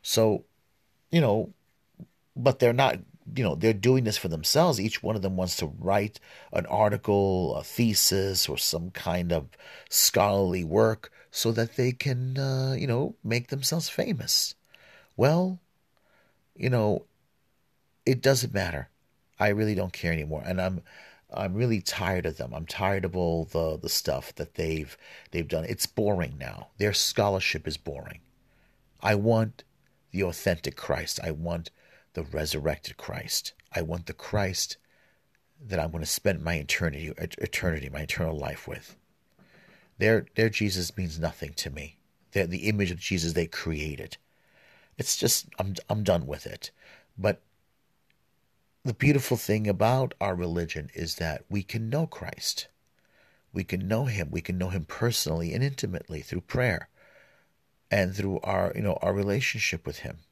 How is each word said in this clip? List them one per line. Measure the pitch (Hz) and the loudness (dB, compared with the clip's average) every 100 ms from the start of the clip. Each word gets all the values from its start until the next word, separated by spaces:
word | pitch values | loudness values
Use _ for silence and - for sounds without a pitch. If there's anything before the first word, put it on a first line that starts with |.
So, | - - 110 104 - _ _ _ _ _ _ | 0 4 4 4 -4 _ _ _ _ _ _
you | 170 | 4
know, | 135 104 107 - _ _ _ _ - _ _ - | 4 2 0 -8 _ _ _ _ -20 _ _ 2
but | 127 131 | 2 6
they're | 120 | 4
not, | 120 135 - - - - 120 | 6 4 2 -8 -20 -8 0
you | |
know, | 107 73 | 0 4
they're | 110 | 4
doing | 104 113 131 | 4 6 6
this | 117 104 | 4 0
for | 92 | -2
themselves. | 80 78 147 175 123 | -2 2 4 4 4
Each | 104 - | 0 -2
one | - 110 | -2 0
of | |
them | 95 92 | 0 0
wants | 92 - | -2 -2
to | 80 82 | -4 -4
write | 90 101 104 - - - - | 2 2 2 -6 -20 -20 -4
an | - - | -4 0
article, | 101 107 104 - 101 98 92 85 60 | 4 4 2 4 4 6 4 0 -2
a | |
thesis, | - - 117 101 - 98 98 92 - | -6 2 2 4 4 4 2 0 0
or | 69 | 0
some | - 82 87 | -2 -2 -4
kind | - - 87 87 | -6 -2 0 2
of | 82 67 - - - - | 0 -2 -16 -20 -20 -2
scholarly | - - - 101 98 95 92 82 | 4 4 6 6 6 4 2 2
work | 92 110 110 - - - | 6 6 4 -8 -20 -12
so | - 113 | -2 0
that | 117 117 - | 2 0 2
they | 127 | 0
can, | 127 143 123 131 135 | 0 -2 -2 -2 -2
uh, | 135 131 131 131 | -2 0 0 -2
you | 135 | 0
know, | 120 147 - | 0 -2 -4
make | - 120 123 | -2 0 0
themselves | 139 135 165 160 | -2 0 -2 -2
famous. | - - 156 - - - - _ _ - - _ - | -2 -2 -2 0 0 0 -6 _ _ -20 -20 _ 2
Well, | 131 165 185 180 _ _ _ _ _ _ _ _ _ - | 4 6 2 -2 _ _ _ _ _ _ _ _ _ -2
you | 127 | 2
know, | 123 107 98 - _ _ _ _ _ _ _ _ _ - | 4 4 0 -4 _ _ _ _ _ _ _ _ _ 0
it | 127 | 4
doesn't | 135 135 123 | 4 4 2
matter. | 104 90 78 64 _ _ _ _ _ | -2 -2 -4 -8 _ _ _ _ _
I | 104 | 2
really | 104 107 | 4 2
don't | 98 95 | 2 -2
care | - 87 | -4 -2
anymore. | 82 76 78 - | -2 -2 -6 -4
And | 92 | -2
I'm, | 92 92 - - - - _ | 0 -2 -8 -20 -20 -20 _
I'm | - 101 95 | -6 -4 0
really | 123 110 | 2 0
tired | - - 92 92 82 | -2 -2 0 0 -2
of | 76 | -6
them. | 62 | -8
I'm | 60 82 | -8 -8
tired | - 98 98 | -2 0 0
of | 92 90 | -2 0
all | 87 82 80 | 0 0 -2
the, | 82 80 78 | -2 -2 -2
the | - | -2
stuff | - - 67 - - | -2 -2 -4 -6 -10
that | - | -10
they've, | - 82 80 71 - - - - | -4 -2 -2 -6 -12 -20 -20 -8
they've | 85 80 | -6 -2
done. | 82 82 | -4 -4
It's | 92 - | -4 -4
boring | - 104 98 76 69 | -2 0 0 -2 -6
now. | 65 50 - _ | -12 -12 -18 _
Their | 104 | 0
scholarship | - - - 104 95 - - - | 2 0 2 2 2 0 -4 -6
is | 76 | -8
boring. | - 69 65 - _ _ _ _ _ _ _ _ | -10 -12 -12 -18 _ _ _ _ _ _ _ _
I | 98 104 | 2 4
want | 107 113 110 - - _ _ _ _ | 4 4 2 -4 -20 _ _ _ _
the | 90 | -2
authentic | 95 85 - 85 - 71 | 0 0 0 0 -2 -8
Christ. | - 71 78 - | -4 -2 -2 -4
I | 85 | -4
want | 76 85 85 82 _ _ - _ | -4 -4 -4 -6 _ _ -20 _
the | - | -10
resurrected | 78 78 78 78 73 76 - - | -6 -4 -2 -2 -2 -4 -8 -16
Christ. | - - - - - - _ - | -10 -10 -4 -6 -6 -16 _ -6
I | |
want | 82 87 87 | -4 -6 -8
the | |
Christ | - - 107 98 92 - - _ _ _ _ _ _ _ _ 131 | -14 -4 -2 -2 -2 -6 -8 _ _ _ _ _ _ _ _ -4
that | 92 | -2
I'm | 80 | -2
gonna | 82 78 | -4 -4
spend | - - 85 | 0 0 0
my | 78 | -2
eternity, | 85 73 - 85 71 78 - | -4 -2 0 0 -2 -10 -8
et-, | 82 - | -10 -6
eternity, | - - 92 80 67 | -6 -2 -2 -2 -6
my | 69 | -8
eternal | 76 - 82 78 | -6 -2 -2 -2
life | 71 73 - | -6 -8 -10
with. | - - - _ _ _ _ _ _ - - _ - | -14 -14 -20 _ _ _ _ _ _ -20 -20 _ 2
Their, | 107 110 - - | 4 4 2 2
their | 113 | 2
Jesus | 107 104 92 85 - | 2 0 0 -4 -4
means | 90 80 | -6 -2
nothing | 80 - 73 73 | -4 -4 -12 -8
to | - | -8
me. | 69 71 _ _ _ _ | -8 -14 _ _ _ _
Their, | 101 87 | -2 0
the | 90 98 | -2 0
image | 107 95 | 2 0
of | 85 | -2
Jesus | - 92 82 | -2 -2 0
they | 80 82 | 0 -2
created. | - - 78 76 69 - - _ _ _ _ _ _ _ - | -4 -6 -4 -6 -8 -12 -16 _ _ _ _ _ _ _ -8
It's | - - | -4 0
just, | - - - - | 2 2 -2 -8
I'm, | 98 92 - | -6 -6 -4
I'm | 107 | 0
done | 101 87 67 | 4 2 2
with | - - | -8 -10
it. | - - _ - - _ - | -12 -14 _ -20 -20 _ -2
But | 98 98 _ _ _ _ _ _ _ _ _ _ _ _ _ _ | 0 0 _ _ _ _ _ _ _ _ _ _ _ _ _ _
the | 131 113 | -6 2
beautiful | 135 143 - 117 | 4 4 2 -2
thing | - 107 107 | 0 0 0
about | 98 107 131 131 - | 2 4 2 0 -2
our | 98 | -2
religion | 90 87 85 82 80 71 - | -2 -2 -2 -4 -6 -10 -8
is | 82 - | -8 -4
that | 82 76 - | -4 -4 -4
we | 101 | -6
can | 95 117 113 | -4 -6 -2
know | 143 160 | -2 -2
Christ. | - - - - - - _ _ _ _ _ _ _ _ | -6 -12 -8 -6 -6 -10 _ _ _ _ _ _ _ _
We | 90 | -6
can | 92 92 98 | -2 -4 0
know | 110 135 | 0 0
him. | 104 78 | -2 -2
We | 85 | -4
can | - 90 | -4 -2
know | 92 | -2
him | 92 78 | -2 -6
personally | - 117 113 - 80 85 | -2 -2 0 -2 -2 -2
and | 110 | -2
intimately | 139 135 101 92 - 80 | -2 -2 -6 -6 -8 -12
through | - 90 | -6 -8
prayer | - 127 123 87 - _ _ - _ _ _ _ _ _ _ | -4 -2 0 -2 -6 _ _ -20 _ _ _ _ _ _ _
and | 104 92 98 | 2 2 0
through | 98 95 | -2 -2
our, | - 95 92 | -2 0 0
you | - | 0
know, | 101 - | -2 0
our | 92 | 2
relationship | 98 101 101 127 117 - 85 - | 2 2 0 0 -2 -2 -2 -6
with | - | -10
him. | - 82 _ | -10 -14 _